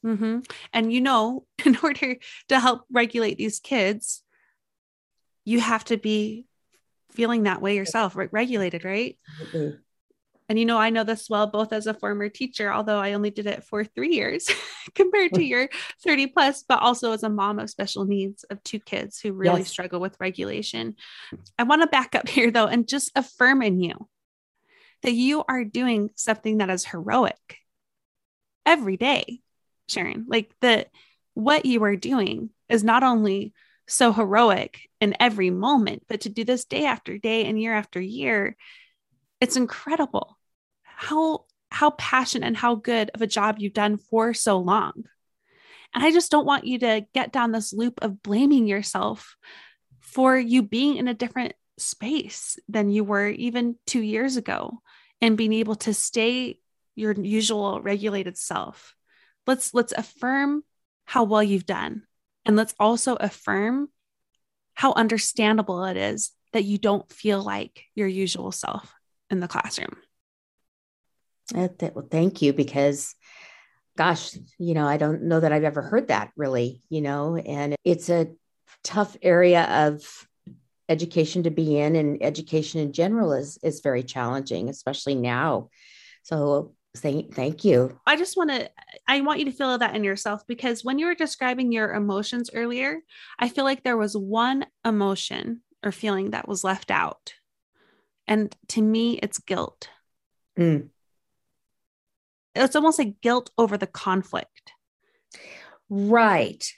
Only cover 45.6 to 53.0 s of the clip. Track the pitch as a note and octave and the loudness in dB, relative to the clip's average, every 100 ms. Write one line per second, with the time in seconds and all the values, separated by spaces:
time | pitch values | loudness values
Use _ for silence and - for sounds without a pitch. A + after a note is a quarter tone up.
45.6 | _ - - A#3+ D4 E4 - D4+ C#4 C#4 | _ -20 -10 0 4 4 4 2 4 0
46.6 | - B3 A#3 A3 G#3+ - - C4+ A#3 A3+ | 0 -2 2 0 0 -4 -2 0 0 0
47.6 | G#3+ G3+ A#3+ A#3+ G#3+ G3 - G#3 C#4 C#4 | -4 -2 -4 -2 -6 -6 -2 2 6 6
48.6 | A3 G3+ G3+ F#3+ G#3 A3 - _ - - | 4 0 -2 -4 -4 -4 -14 _ -20 -20
49.6 | - _ _ _ - - C4 C4 A#3 B3+ | -20 _ _ _ -10 2 4 4 4 2
50.6 | G#3 A3+ C#4+ C#4+ B3 A3+ A#3+ B3+ B3 - | 2 0 0 0 -2 -4 -6 -4 -8 -10
51.6 | _ - - - G#3+ D4+ - - - - | _ -12 -10 -8 -4 -4 -6 -12 -12 -12
52.6 | - A3 G3+ G3+ | -6 -2 0 0